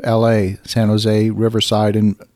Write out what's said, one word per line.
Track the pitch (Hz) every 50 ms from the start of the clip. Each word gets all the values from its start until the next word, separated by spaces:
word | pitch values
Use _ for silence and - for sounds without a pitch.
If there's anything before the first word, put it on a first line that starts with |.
| -
L | 117 113 113 113 117
A, | 113 107 98 92 104 - -
San | - - 113 110 107
Jose, | 107 107 107 110 107 107 110 110
Riverside, | 104 98 113 113 110 110 - - 113 104 107 104 104
and | 107 104 104 95 - - - _